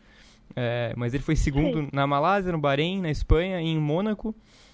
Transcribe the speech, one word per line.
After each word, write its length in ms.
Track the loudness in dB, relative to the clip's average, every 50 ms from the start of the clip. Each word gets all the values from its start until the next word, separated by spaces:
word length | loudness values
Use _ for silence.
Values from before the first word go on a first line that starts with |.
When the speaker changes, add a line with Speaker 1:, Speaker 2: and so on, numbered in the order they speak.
| _ -20 -20 -20 -20 -20 -20 _ _ -12 -8
Speaker 1:
é, 360 | -4 -4 -2 -2 -2 -4 -4 -4
mas 160 | -4 -4 -2 -2
ele 80 | -2
foi 140 | 0 0 2
segundo 460 | 2 2 2 2 2 2 2 0 -2
Speaker 2:
Sim. 80 | -4 -4 -2
Speaker 1:
na 140 | -2 0
Malásia, 440 | 2 2 2 2 2 2 2 0 -2
no 60 | -2
Bahrein, 420 | 0 0 2 2 2 0 0 -2 -2
na 120 | -2 -2
Espanha 500 | -2 -2 2 4 4 4 4 0 -2 -2
e 60 | -2
em 100 | 0 0
Mônaco. 560 | 0 0 0 0 0 0 -2 -4 -4 -6 -8 -8 -10 -16 _ -20 -20 -20 -20